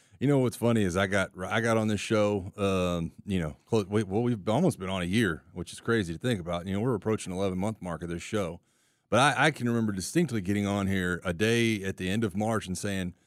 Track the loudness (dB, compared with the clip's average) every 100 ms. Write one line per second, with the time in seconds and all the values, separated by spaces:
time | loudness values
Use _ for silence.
0 | _ -2 2 4 2 2 2 4 2 2
1 | 2 2 0 -4 -4 0 2 2 2 0
2 | 0 2 2 0 -4 -2 0 2 0 0
3 | -4 -6 -4 -2 -2 -6 _ 0 2 0
4 | 0 0 0 -2 0 2 2 0 -4 -4
5 | 0 2 2 0 -8 -12 -10 -8 0 0
6 | 0 -4 -2 -2 -2 -6 -4 -2 -2 -2
7 | -2 -2 -4 -4 -2 -2 -4 -4 -8 -8
8 | -6 -8 -4 -4 -4 -8 _ _ _ _
9 | _ 4 4 4 2 2 0 2 0 -2
10 | -2 0 0 0 0 0 2 2 0 0
11 | 0 -2 -2 0 2 4 2 0 -2 -4
12 | -2 0 0 0 0 0 -2 -6 -4 -4
13 | -4 -8